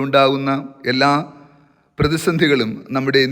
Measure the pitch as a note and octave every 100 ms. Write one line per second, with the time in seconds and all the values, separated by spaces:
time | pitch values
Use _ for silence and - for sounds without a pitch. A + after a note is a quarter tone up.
0 | C3+ C#3 C3+ C3+ C#3 C3+ C3+ - - B2+
1 | C#3 C#3+ D3 - - _ _ _ _ -
2 | D3 D#3+ F#3 E3 D#3 C#3 A2+ G#2 - C3
3 | C3+ C3+ C3